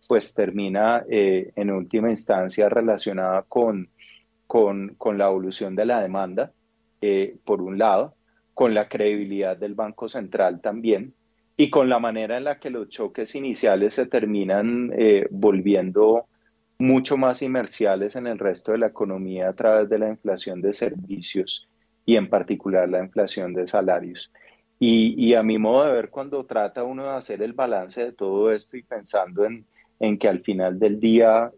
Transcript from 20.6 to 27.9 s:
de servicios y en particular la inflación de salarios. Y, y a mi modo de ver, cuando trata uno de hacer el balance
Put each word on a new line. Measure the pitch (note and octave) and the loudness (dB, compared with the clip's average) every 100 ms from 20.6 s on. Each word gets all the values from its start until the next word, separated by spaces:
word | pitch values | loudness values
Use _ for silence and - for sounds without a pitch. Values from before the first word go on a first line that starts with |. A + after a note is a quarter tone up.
de | F#2+ | -2
servicios | G#2 A2+ F#2 F#2 G2 F2+ G2 F#2 - - _ _ _ - | -2 -4 -6 -10 -12 -8 -6 -6 -8 -14 _ _ _ 2
y | A2+ | 2
en | F#2+ | 4
particular | G2+ F2+ G#2 G2 F#2 F2+ | 0 0 -6 -2 0 0
la | F2+ | -2
inflación | F#2+ - G2 - F2+ | -4 -2 -2 -4 -6
de | F2+ F2+ | -6 -4
salarios. | G#2 F#2+ F2 F2 F2 - _ _ _ _ - | -2 0 0 -4 -14 -18 _ _ _ _ -2
Y, | A#2+ A2+ A2+ - | 2 4 4 2
y | A#2 | 4
a | A#2 | 4
mi | A2 A2 | 4 0
modo | A2 B2+ D3 | 2 4 4
de | |
ver, | B2 G#2+ | 0 -2
cuando | C#3 C#3 C#3 B2+ | -8 -8 -8 -4
trata | A2+ G2+ B2+ B2 | -4 -4 -4 -8
uno | C3 | -8
de | C#3 C3 | -8 -8
hacer | - G2+ | -8 -6
el | A2 | -6
balance | B2 B2+ G2+ F#2 | -4 -2 -2 -4